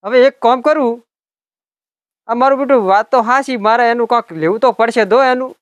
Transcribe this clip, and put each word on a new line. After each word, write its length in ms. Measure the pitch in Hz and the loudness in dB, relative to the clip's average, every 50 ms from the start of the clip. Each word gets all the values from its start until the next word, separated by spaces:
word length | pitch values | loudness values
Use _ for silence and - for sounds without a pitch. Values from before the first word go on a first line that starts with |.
| - | -8
હવે 220 | 196 240 254 247 | 0 2 2 2
એક 100 | 269 269 _ | 2 0 _
કામ 260 | - 226 247 262 240 | 0 0 0 0 0
કરું, 260 | 302 311 311 269 233 233 240 _ _ _ _ _ _ _ _ _ _ _ _ _ _ _ _ _ _ _ _ _ _ _ _ _ - | -2 0 0 -2 -4 -4 -6 _ _ _ _ _ _ _ _ _ _ _ _ _ _ _ _ _ _ _ _ _ _ _ _ _ -8
આ 60 | 233 | -2
મારું 240 | 240 254 269 277 262 | 0 2 2 2 0
બેટું 260 | 277 247 277 247 208 185 | 0 0 0 0 2 2
વાત 200 | 190 202 226 _ | 0 0 0 _
તો 120 | - 254 | 0 0
હાચી, 400 | 220 220 247 277 269 - 262 233 196 214 | 0 0 -2 -2 -2 -4 -6 -2 0 0
મારે 160 | 226 240 240 233 | 0 2 2 0
એનું 220 | 233 240 233 226 | 0 -2 -2 0
કાંક 240 | 240 240 - _ 170 160 | -2 -2 -2 _ -8 -4
લેવું 180 | 156 165 202 226 | -2 -2 -2 0
તો 80 | 269 247 | 0 0
પડશે 360 | 226 - 226 233 226 247 214 190 | 0 0 -2 -2 0 -2 0 2
દો 100 | 214 254 | 2 2
એનું. 320 | 269 254 254 254 262 254 - _ | 2 2 0 -2 -4 -10 -12 _